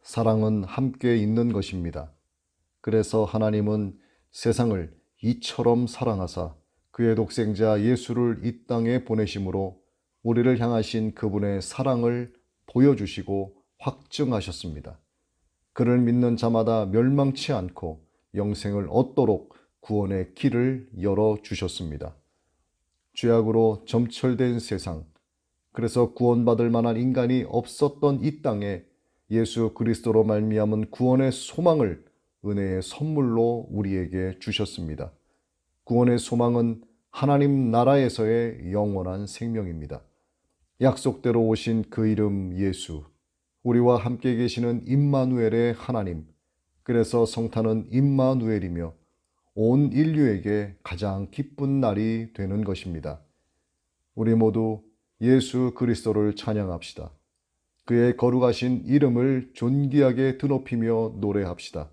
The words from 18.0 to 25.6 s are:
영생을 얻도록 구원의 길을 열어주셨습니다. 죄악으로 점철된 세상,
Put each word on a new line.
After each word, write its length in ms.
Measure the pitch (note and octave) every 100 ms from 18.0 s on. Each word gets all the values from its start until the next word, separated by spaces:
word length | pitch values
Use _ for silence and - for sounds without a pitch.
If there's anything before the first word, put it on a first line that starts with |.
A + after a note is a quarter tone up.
| _ _ _ G2+
영생을 520 | G#2 G#2 G2+ G2+ F#2
얻도록 640 | B2 C3 - A#2+ F#2+ - - _ _
구원의 560 | - G#2 G2 F#2+ F2+ -
길을 540 | C#3 A#2+ B2+ C3 - -
열어주셨습니다. 1120 | G2 G2 G#2+ G#2+ - - F#2 - D#2+ D2 D2+ - _ _ _ _ _ _ _ _ _ -
죄악으로 680 | A#2+ A#2 A2 A2+ A2+ G#2 -
점철된 720 | A#2 A#2+ - B2+ B2 B2+ A#2+
세상, 460 | - F#2+ - D#2+ D#2 _ _ _ _ _